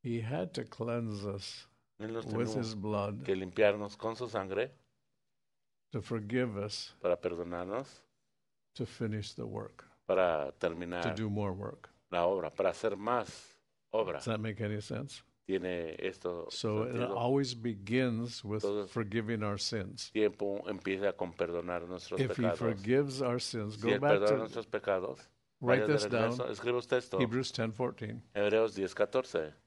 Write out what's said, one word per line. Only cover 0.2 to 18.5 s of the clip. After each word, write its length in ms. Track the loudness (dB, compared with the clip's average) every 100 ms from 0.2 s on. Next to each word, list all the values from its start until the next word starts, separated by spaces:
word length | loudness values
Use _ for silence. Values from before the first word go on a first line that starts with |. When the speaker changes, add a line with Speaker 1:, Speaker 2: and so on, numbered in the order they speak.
Speaker 1:
had 340 | -2 -2 -2
to 100 | -4
cleanse 600 | -8 -6 -2 -2 -2 -4 -4
us 400 | -6 -8 -14 -18 _ _ _
Speaker 2:
Él 120 | -6
nos 120 | -6 -2
Speaker 1:
with 220 | 0 0
Speaker 2:
tuvo 100 | 0
Speaker 1:
his 140 | -2
blood 500 | -4 -2 0 0 -4
Speaker 2:
que 100 | -2
limpiarnos 640 | 0 0 4 6 4 -4 -4
con 160 | -6 -4
su 120 | -4
sangre 420 | -4 -2 -2 -2 -6 _ _ _ _ _ _ _ _ _ _ _
Speaker 1:
to 80 | -8
forgive 560 | -4 -4 0 0 0 -2
us, 380 | -4 -6 -10 -2
Speaker 2:
para 140 | 0 2
perdonarnos, 720 | 0 -2 -4 -4 -4 -6 -6 -16 _ _ _ _ _ _ _ -8
Speaker 1:
to 100 | -6
finish 480 | -4 -4 -2 -6
the 100 | -8
work, 400 | -8 -6 -8 -14 -20 _ 2
Speaker 2:
para 460 | 4 4 2 -2 -2
Speaker 1:
to 100 | -2
Speaker 2:
terminar 460 | -2 -4 -2 -2 0
Speaker 1:
do 120 | 0
more 240 | 0 -2
work. 380 | -4 -8 -10 -20 _ _
Speaker 2:
la 120 | 2
obra, 260 | 2 2 -2
para 160 | 2 2
hacer 260 | 2 -2 0
más 320 | 0 0 0 -10 -20 _ _ _ _
obra. 220 | 0 0
Speaker 1:
Does 120 | -2 -2
that 120 | -2
make 200 | -2 -4
any 200 | -2 -4
sense? 420 | -4 -6 -6 -12 _ _ -2
Speaker 2:
¿Tiene 480 | -2 0 -2 -4 -4
esto 480 | -4 -4 -4 -4 -6
Speaker 1:
So 340 | -4 -2 0
it 80 | 0
Speaker 2:
sentido? 240 | -2 -2 0
Speaker 1:
always 380 | 4 4 2
begins 880 | -2 -4 -4 0 2 2 0 -4 -6
with 180 | -4